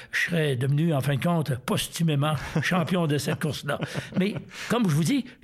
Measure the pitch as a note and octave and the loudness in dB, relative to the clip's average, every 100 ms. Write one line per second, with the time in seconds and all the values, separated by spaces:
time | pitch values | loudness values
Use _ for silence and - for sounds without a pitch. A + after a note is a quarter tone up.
0 | - - - E3+ D3+ B2 C3+ C#3+ E3+ C#3+ | -4 -2 0 0 0 0 0 2 2 2
1 | C#3 C3+ E3+ F3 D3 B2 - G3+ - - | 0 0 2 0 0 -2 -2 -2 -2 0
2 | E3 C#3+ D3+ C#3+ - D#3+ - F3 D#3 F3+ | 2 2 2 0 -2 -2 2 2 2 2
3 | E3 D3 C#3+ - D#3 - C#3+ - - - | 2 0 0 -2 -2 -4 -4 -4 -4 -6
4 | - - F3+ - - - - A3+ G3 D3 | -4 -2 0 -2 -10 -10 -2 2 4 4
5 | E3+ C#4 - - | 2 0 -2 -10